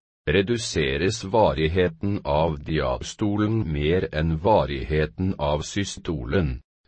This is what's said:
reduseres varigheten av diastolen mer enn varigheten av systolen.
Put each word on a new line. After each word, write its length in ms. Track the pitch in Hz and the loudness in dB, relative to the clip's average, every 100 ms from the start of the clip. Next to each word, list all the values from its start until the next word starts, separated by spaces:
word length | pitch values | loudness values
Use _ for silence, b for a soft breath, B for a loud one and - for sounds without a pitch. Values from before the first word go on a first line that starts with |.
| _ _ - | _ _ 0
reduseres 960 | 85 98 117 - 90 69 71 92 110 | 2 2 -2 -2 -2 0 0 0 -2
varigheten 960 | 95 113 95 67 78 90 87 82 101 101 | 0 4 4 4 2 2 0 0 -4 -2
av 360 | - 73 82 73 | 0 2 2 -2
diastolen 1040 | 80 78 65 62 - - 107 104 107 113 | -2 -2 0 -2 -6 -4 -2 0 0 0
mer 440 | 80 73 76 92 - | -2 0 2 2 0
enn 260 | 76 80 80 | 0 0 0
varigheten 960 | 98 87 76 69 71 78 78 - 92 - | 2 2 2 -4 -2 -2 -2 -2 -4 -2
av 280 | 73 73 | -2 -2
systolen. 960 | 76 104 98 - - 78 60 95 76 64 - _ | -4 -6 -6 -6 -6 -6 0 0 0 -2 -12 _